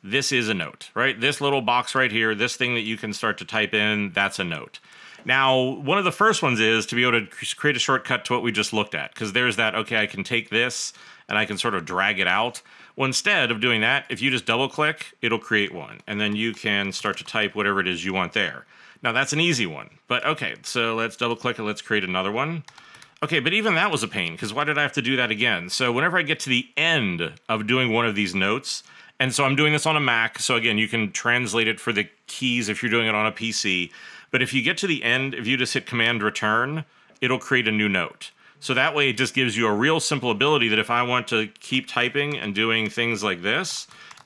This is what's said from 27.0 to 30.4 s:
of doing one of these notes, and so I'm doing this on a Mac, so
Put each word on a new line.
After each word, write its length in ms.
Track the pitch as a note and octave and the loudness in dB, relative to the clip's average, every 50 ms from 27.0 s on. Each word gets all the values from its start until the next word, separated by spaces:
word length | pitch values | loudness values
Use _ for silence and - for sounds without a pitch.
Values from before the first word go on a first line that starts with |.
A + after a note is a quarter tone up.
| A#2 G2 F2+ E2 E2+ D#2 - - _ - | 2 0 0 -2 -2 -4 -6 -12 _ -4
of 180 | A2+ A2 G#2+ | -2 -2 0
doing 240 | G#2+ B2 C3 B2+ A#2+ | 0 2 2 2 2
one 140 | A2 A#2 A#2+ | 2 2 2
of 100 | A2+ G#2 | 2 2
these 200 | G2+ G#2 F#2 F2 | 0 0 0 0
notes, 480 | G2 F#2 G2 G#2+ C3+ - - - - - - - - - - _ _ | 0 0 2 0 -2 -2 -6 -8 -8 -10 -14 -20 -20 -20 -20 _ _
and 160 | C3 C3 A#2+ | -2 0 2
so 120 | - C#3+ | 2 2
I'm 100 | C3 C#3 | 2 4
doing 160 | C3+ D3+ D3+ D3+ | 4 4 4 2
this 140 | D3 - | 2 2
on 100 | D#3+ D#3 | 2 2
a 40 | D3+ | 2
Mac, 380 | C#3+ C3 A#2 A2+ A2+ A2+ - | 2 2 2 2 2 0 -2
so 160 | - | -4